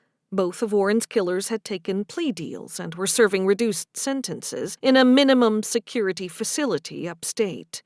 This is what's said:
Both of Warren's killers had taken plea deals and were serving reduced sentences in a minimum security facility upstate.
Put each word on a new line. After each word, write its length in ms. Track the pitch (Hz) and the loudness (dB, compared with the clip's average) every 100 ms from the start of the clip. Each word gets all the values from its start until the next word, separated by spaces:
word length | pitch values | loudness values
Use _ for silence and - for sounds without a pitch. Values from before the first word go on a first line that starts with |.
| _ _ _ | _ _ _
Both 300 | 196 180 185 | -2 -2 -2
of 100 | 220 | 0
Warren's 340 | 208 196 220 - | 2 2 2 0
killers 440 | - 180 180 196 | 0 0 0 -2
had 160 | 220 - | -6 -6
taken 400 | 190 165 190 208 | -8 -4 -4 -4
plea 260 | - 330 | -4 -4
deals 480 | 170 156 - - - | -4 -8 -10 -12 -10
and 160 | 175 165 | -10 -6
were 120 | 190 | -2
serving 380 | - 214 190 190 | 2 4 4 2
reduced 520 | 196 233 190 - - | 2 0 -2 -6 -8
sentences 800 | - 269 247 160 - - 170 - | -4 -4 -6 -8 -8 -8 -8 -2
in 140 | 262 262 | 4 6
a 80 | |
minimum 580 | 254 254 277 262 233 214 | 8 6 6 6 4 2
security 680 | 214 240 - 254 196 175 185 | 0 -2 -2 -2 -2 -2 -8
facility 760 | - 220 - 285 170 - 143 160 | -8 -6 -2 -2 -2 -6 -10 -10
upstate. 760 | 170 - - 208 131 - - | -8 -8 -2 -2 -4 -12 -16